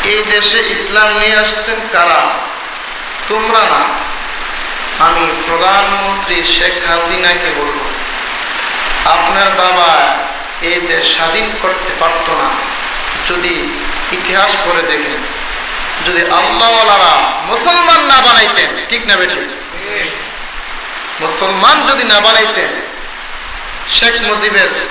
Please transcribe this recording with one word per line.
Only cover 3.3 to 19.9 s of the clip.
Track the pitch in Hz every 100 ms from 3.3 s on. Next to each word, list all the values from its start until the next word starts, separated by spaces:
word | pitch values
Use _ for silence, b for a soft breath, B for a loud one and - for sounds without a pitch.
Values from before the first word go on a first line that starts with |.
| 214 220 226 202
না। | - - - - - - - - - - - - - 165
আমি | 170 165 143 165
প্রধানমন্ত্রী | 165 185 196 196 202 196 190 190 175 165 -
শেখ | 175 175 175
হাসিনাকে | 170 170 190 180 175 160 147
বলবো, | 143 143 123 - - - - - - - - - - - 156
আপনার | 165 170 196 196 185
বাবা | 185 180 170 156 135 - - - - - 170
এই | 175 170
দেশ | 165 -
স্বাধীন | - 165 165 - -
করতে | 185 185 - -
পারত | 165 165 170 170
না | - - - - - - - - -
যদি | 175 175 160 151 - - - - 180
ইতিহাস | 185 190 202 -
পড়ে | 160 175 160
দেখেন, | 151 147 143 - - - - - - - - 175
যদি | 175 175 175
আল্লাহওয়ালারা | 185 - 226 226 214 196 175 143 - - -
মুসলমান | 233 349 339 330 330 285
না | 277 254
বানাইতেন, | 226 - 202 - - -
ঠিক | 233 208
না | 190
বেঠিক? | 180 180 - - - - -